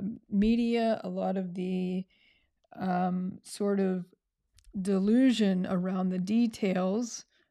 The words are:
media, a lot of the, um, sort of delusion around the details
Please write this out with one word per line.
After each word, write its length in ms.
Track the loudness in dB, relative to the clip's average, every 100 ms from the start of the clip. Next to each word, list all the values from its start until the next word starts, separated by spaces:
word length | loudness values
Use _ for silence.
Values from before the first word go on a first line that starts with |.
| -6 -10 -4
media, 720 | 0 2 2 2 0 0 0
a 60 | -4
lot 260 | -4 -2 -2
of 200 | -4 -6
the, 500 | -4 -2 -2 -4 -6 _ _ _ _ _ _ -8
um, 600 | -4 0 0 -2 -4 -10
sort 380 | -16 -4 0 2
of 260 | 0 -2 -6 _ _ _ _ _ -12 -8
delusion 840 | 0 2 4 6 6 4 2 2 0
around 420 | -2 0 -2 -2
the 100 | -2
details 1040 | 0 2 2 0 0 0 0 -2 -4 -10 -16 _ _